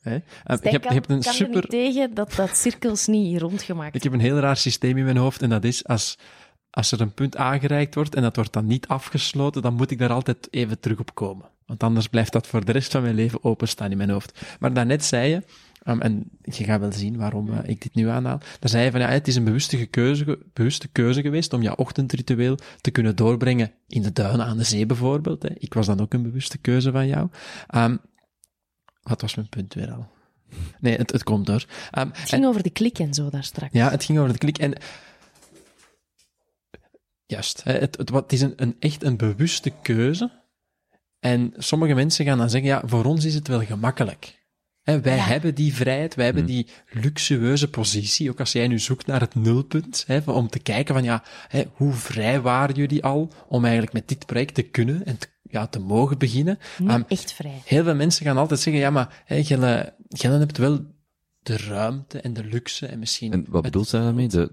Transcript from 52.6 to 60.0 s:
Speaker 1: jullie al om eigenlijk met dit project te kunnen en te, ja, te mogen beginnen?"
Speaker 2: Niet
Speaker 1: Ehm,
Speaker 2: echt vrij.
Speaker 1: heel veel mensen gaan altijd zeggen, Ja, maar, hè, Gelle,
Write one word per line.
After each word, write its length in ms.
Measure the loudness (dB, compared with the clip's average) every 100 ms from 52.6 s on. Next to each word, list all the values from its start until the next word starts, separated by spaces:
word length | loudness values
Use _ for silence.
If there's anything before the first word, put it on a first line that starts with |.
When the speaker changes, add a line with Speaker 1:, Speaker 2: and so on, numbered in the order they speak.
| 2
Speaker 1:
jullie 300 | 0 0 0
al 260 | 0 0 -2 -8 -2
om 140 | 2
eigenlijk 280 | 4 4 2
met 160 | -4 -4
dit 180 | -6 -4
project 280 | -2 -2
te 80 | -2
kunnen 440 | -2 0 0 0 -4
en 120 | -8
te, 80 | -8 _
ja, 240 | -8 -6 -4
te 120 | -6
mogen 400 | 0 2 2 2
beginnen?" 400 | 0 2 0 -2 -6 -2
Speaker 2:
Niet 100 | 2
Speaker 1:
Ehm, 140 | 2 0
Speaker 2:
echt 240 | -4 -6
vrij. 300 | -12 -12 -10
Speaker 1:
heel 200 | 0 2
veel 100 | 4
mensen 300 | 4 2 2 2
gaan 100 | 2
altijd 220 | 2 2
zeggen, 220 | 2 2
Ja, 80 | 2
maar, 320 | 2 0 -6
hè, 200 | -4 0
Gelle, 500 | 2 4 4 2 -2 -10